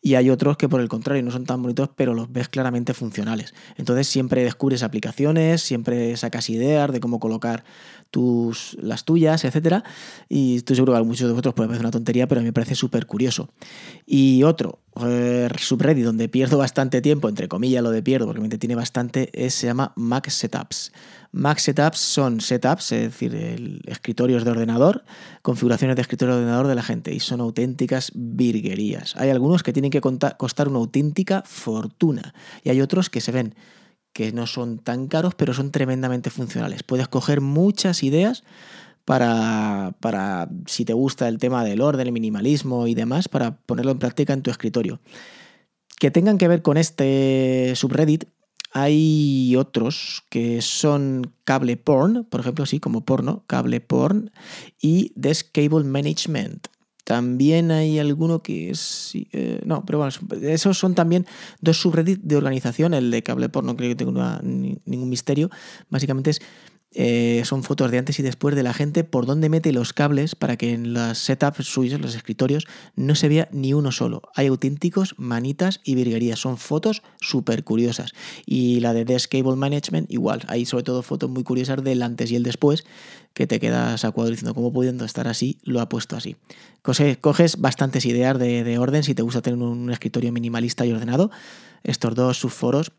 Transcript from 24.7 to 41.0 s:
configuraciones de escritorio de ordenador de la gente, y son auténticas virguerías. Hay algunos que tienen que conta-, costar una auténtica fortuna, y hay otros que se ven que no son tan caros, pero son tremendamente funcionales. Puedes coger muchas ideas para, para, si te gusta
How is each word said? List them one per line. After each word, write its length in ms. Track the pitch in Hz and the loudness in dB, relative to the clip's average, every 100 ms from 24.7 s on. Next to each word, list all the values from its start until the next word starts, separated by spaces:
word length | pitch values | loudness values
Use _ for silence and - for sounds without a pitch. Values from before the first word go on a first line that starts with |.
| 117 151 208 - - - - | 4 4 4 -6 -20 -20 -6
configuraciones 540 | - 120 120 117 135 127 | -4 0 2 4 2 0
de 60 | |
escritorio 340 | 120 123 127 123 | -2 0 2 2
de 60 | |
ordenador 260 | 120 120 135 | 2 2 2
de 80 | 123 | 0
la 80 | |
gente, 300 | 113 104 - | -2 -6 -6
y 80 | - | -6
son 180 | - 123 | -4 -2
auténticas 720 | 117 113 127 127 127 131 - | -2 -2 -2 -2 -2 -2 -4
virguerías. 1000 | - 117 113 123 110 107 95 104 - - - | -8 -8 0 0 2 -2 -4 -4 -4 -8 -2
Hay 140 | 135 | 2
algunos 340 | 131 135 175 | 2 4 2
que 80 | - | 2
tienen 200 | 143 139 | 0 0
que 100 | 139 | 2
conta-, 340 | 131 127 131 - | 0 0 -2 -2
costar 320 | 127 - 143 | -6 0 0
una 120 | 135 | 0
auténtica 640 | 117 147 147 147 190 196 - | 0 0 0 0 0 -2 -4
fortuna, 880 | - - 110 110 _ 165 139 - - - - | -10 -6 -6 -6 _ 0 0 -8 -18 -20 -8
y 60 | - | 0
hay 120 | 131 | 2
otros 280 | 135 180 180 | 2 0 0
que 120 | 123 | -2
se 100 | 113 | -2
ven 240 | 127 113 - - - _ _ _ | -2 -4 -8 -20 -20 _ _ _
que 180 | - 110 | -6 -4
no 160 | 117 117 | -4 -6
son 320 | - 120 113 | -6 -6 -6
tan 280 | - 123 135 | -6 -4 -2
caros, 280 | 160 175 - | 0 0 0
pero 180 | 131 | -2
son 180 | 127 139 | 0 -2
tremendamente 580 | 139 131 131 131 127 123 | -2 0 0 -2 -2 -4
funcionales. 540 | - 120 120 104 95 | -6 -6 -4 -6 -8
Puedes 240 | - 127 131 | -4 -2 0
coger 340 | 131 - 147 | -2 0 0
muchas 640 | 139 147 196 202 190 175 | 2 2 2 2 0 0
ideas 400 | 135 151 202 254 _ - - - - _ - | 2 2 2 0 _ -20 -20 -20 -20 _ 0
para, 920 | 131 117 113 113 110 107 101 95 95 | 2 4 2 0 0 -2 -2 -6 -4
para, 500 | 113 104 98 92 85 90 76 | -4 -2 -4 -4 -6 -8 -8
si 200 | - 117 | -6 -2
te 80 | |
gusta 340 | 113 | 0